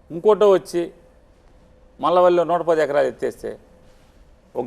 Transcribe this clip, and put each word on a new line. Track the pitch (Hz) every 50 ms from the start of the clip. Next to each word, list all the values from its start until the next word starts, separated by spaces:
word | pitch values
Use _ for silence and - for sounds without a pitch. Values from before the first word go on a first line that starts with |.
| _ _
ఇంకోటో | 151 170 - 214 214 185 214 202
వచ్చి | 196 180 185 - - 175 170 160 - - _ _ _ _ _ _ _ _ _ _ _ _ _ _ _ _ _ _ _ _
మల్లవల్లిలో | 131 151 170 180 180 180 180 175 170
నూట | 151 175 175
పది | 160 160 165 156
ఎకరాలు | 151 135 139 147 139 127
ఎత్తేస్తే, | 117 - 135 123 - - - 110 110 - - _ - _ _ - - _ _ _ _ _ - _ - _ _ _ _
ఒక | 123 127